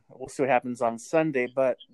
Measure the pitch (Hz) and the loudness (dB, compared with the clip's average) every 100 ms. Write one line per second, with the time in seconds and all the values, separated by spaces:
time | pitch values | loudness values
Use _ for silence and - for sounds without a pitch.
0 | _ - 131 - 135 123 127 120 120 117 | _ -16 -14 -2 2 2 0 -2 -2 -2
1 | - 165 160 131 123 127 131 117 - | 0 0 2 0 -2 0 0 0 -8